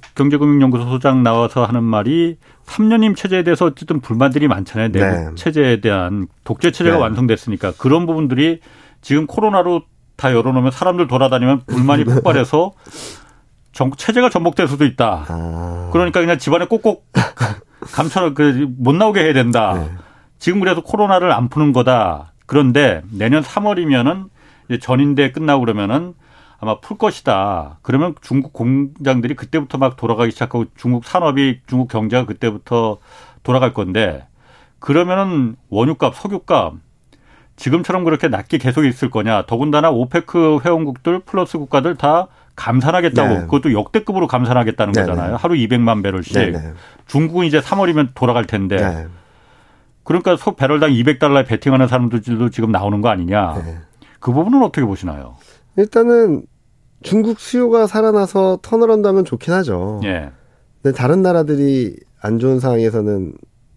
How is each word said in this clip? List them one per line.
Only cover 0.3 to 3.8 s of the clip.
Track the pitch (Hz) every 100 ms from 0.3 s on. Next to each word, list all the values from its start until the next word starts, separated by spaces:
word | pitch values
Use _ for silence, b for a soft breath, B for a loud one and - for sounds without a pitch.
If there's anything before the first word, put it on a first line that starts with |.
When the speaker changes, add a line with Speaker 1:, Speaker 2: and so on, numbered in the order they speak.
| 143 147 143 135 123 120
Speaker 1:
소장 | 127 135 131
나와서 | 117 117 117 131
하는 | 117 120
말이 | 117 107 107 165 170 165 b b
삼 | - - 220
년임 | 226 220 196
체제에 | 190 185
대해서 | 170 165 170
어쨌든 | -